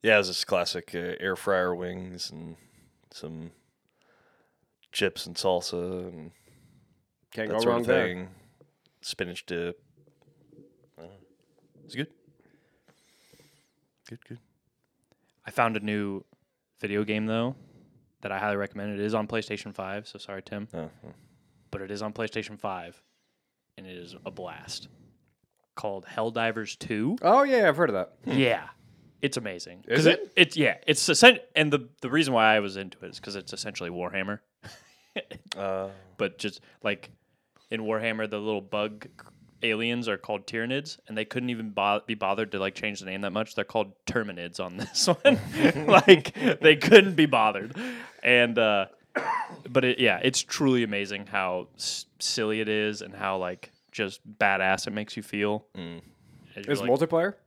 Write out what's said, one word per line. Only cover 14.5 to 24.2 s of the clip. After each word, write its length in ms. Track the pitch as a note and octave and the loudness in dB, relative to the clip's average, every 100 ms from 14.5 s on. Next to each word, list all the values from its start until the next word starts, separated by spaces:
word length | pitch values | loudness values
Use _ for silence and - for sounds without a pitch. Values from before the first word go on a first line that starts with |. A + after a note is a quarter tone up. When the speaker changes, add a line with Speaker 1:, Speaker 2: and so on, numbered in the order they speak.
| _ _ _ _ _ _ _ _ _ - | _ _ _ _ _ _ _ _ _ -8
Speaker 3:
I 40 | |
found 260 | A#2+ A#2 G#2+ | 0 0 0
a 40 | |
new 440 | G#2 G#2 G2+ G2 - _ _ _ _ _ | -2 -4 -4 -8 -14 _ _ _ _ _
video 240 | G#2+ G2+ | -4 -2
game, 220 | G#2+ G#2+ A2 | -2 -2 -2
though, 280 | A2+ A#2+ C3+ - - _ _ _ _ | -2 -4 -6 -18 -20 _ _ _ _
that 100 | G2+ | -8
I 60 | F#2+ | -4
highly 180 | G#2+ G2+ | -2 -2
recommend. 380 | G2+ G2+ G2+ | -4 -8 -8
It 60 | G2+ | -4
is 140 | G#2 | -2
on 120 | A2 G#2+ | -2 -2
PlayStation 460 | A2+ G#2 G#2+ G#2+ | -4 -6 -10 -10
five, 320 | G2 F#2+ G2+ G#2 | -12 -10 -10 -12
so 100 | G2+ | -18
sorry, 240 | - G2 | -14 -14
Tim. 260 | - G#2 G#2+ | -10 -12 -10
Speaker 1:
Oh, 160 | F2 D#2 - - | -12 -12 -14 -20
oh. 60 | - _ _ _ _ _ | -20 _ _ _ _ _
Speaker 3:
But 120 | G2 | -14
it 80 | F#2+ | -10
is 120 | G2+ | -8
on 100 | G#2+ | -8
PlayStation 460 | G#2+ A2 A2+ G#2 G#2+ | -6 -6 -6 -10 -10
five, 420 | G#2+ F#2 E2+ - _ _ _ _ _ _ _ - | -8 -8 -12 -20 _ _ _ _ _ _ _ -20
and 80 | F#2 | -18
it 100 | F2+ | -16
is 180 | F2 F#2+ | -16 -14